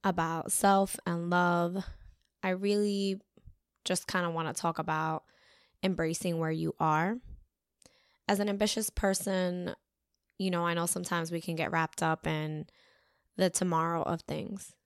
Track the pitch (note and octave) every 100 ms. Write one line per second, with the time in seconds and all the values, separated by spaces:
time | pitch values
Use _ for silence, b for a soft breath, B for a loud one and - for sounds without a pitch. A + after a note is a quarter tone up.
0 | G3 F3+ D#3+ E3 - - G3 G3 G3 -
1 | - E3+ E3+ F3 F3+ F3 F3 F#3 B B
2 | B B _ _ F#3+ F#3 G3+ G#3 G#3 G3+
3 | G3 G3 _ _ - - _ _ - F#3
4 | - F#3 F3 E3 D#3+ D3+ E3+ E3 D#3+ D#3
5 | D#3+ D#3+ _ b b b b b F#3+ F3
6 | E3 E3+ F3+ E3 D#3+ D#3+ E3 - D#3 D#3
7 | F3 A#3+ - - - _ _ _ b b
8 | b b - G3 G#3 G3+ G#3+ - G#3+ -
9 | G3+ F#3+ - F#3+ F3+ F3+ F3+ - _ _
10 | _ _ _ _ F#3+ F3 E3+ E3+ E3+ F#3
11 | F3 E3+ E3 E3+ E3+ E3 D#3+ E3 D#3+ -
12 | D#3+ D#3+ - D#3 D#3 D#3 D3+ b b b
13 | b b b - F#3 - F#3 E3 E3 E3+
14 | - E3+ - D3+ - G3 - _